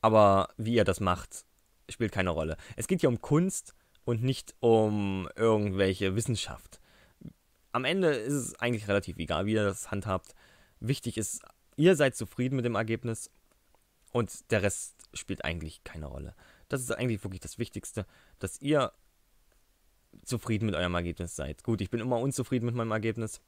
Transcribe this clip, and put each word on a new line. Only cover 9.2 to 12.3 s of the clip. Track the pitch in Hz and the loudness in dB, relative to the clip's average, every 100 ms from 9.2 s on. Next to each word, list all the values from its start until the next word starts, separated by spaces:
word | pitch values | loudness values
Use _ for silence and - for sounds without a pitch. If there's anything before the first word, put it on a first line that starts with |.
| 80 80 101 | -2 0 2
wie | |
ihr | 110 | 2
das | 101 92 - | 0 -2 -6
handhabt. | 101 104 95 - - - _ _ _ | -6 -2 -4 -4 -20 -20 _ _ _
Wichtig | 110 139 - 110 | -4 -4 -4 -6
ist, | 104 - - _ _ - | -6 -8 -14 _ _ 2
ihr | 160 170 | 4 6
seid | 143 - | 2 0
zufrieden | 110 | -10